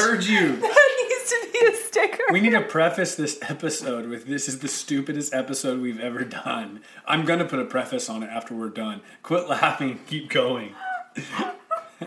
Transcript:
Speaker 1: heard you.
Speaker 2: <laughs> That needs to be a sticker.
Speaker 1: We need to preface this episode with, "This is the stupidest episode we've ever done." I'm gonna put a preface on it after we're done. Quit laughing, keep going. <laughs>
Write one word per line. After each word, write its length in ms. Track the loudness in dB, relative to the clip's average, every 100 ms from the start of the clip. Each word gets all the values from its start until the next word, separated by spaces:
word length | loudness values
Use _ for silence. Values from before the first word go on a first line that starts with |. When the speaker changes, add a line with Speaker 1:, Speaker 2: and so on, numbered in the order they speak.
Speaker 1:
heard 220 | 4 4
you. 320 | 4 4 4 4
Speaker 2:
<laughs> 60 |
That 460 | 4 6 6 4 0
needs 200 | -2 0
to 200 | -2 0
be 220 | 4 4
a 20 | 4
sticker. 480 | 0 2 2 2 2
Speaker 1:
We 80 | 4
need 120 | 4
to 100 | 4
preface 540 | 2 2 2 2 -2 -2
this 220 | -4 -4
episode 680 | -6 -4 -4 -4 -4 -4 -4
with, 200 | -8 -4
"This 200 | -4 -4
is 120 | -4
the 100 | -4
stupidest 640 | -6 -2 -2 0 -2 -2
episode 480 | -2 -2 -2 -2 0
we've 180 | -2 -2
ever 240 | -4 -4
done." 560 | -6 -6 -4 -4 -6 -10 -18 -10 0
I'm 200 | 2 4
gonna 180 | 2
put 160 | 2 -2
a 60 | 0
preface 440 | -2 -2 -2 -4
on 140 | -6
it 60 | -6
after 240 | -8 -8 -6
we're 140 | -6
done. 320 | -6 -6 -8 -12 -12
Quit 260 | 0 0 2
laughing, 500 | 2 2 2 -2 -4 -6
keep 220 | -8 -2
going. 440 | 2 2 0 -4 -8 -6 -6 -8 -12
<laughs> 80 | -8 -4 -4 -6 -6 -6 -6 -12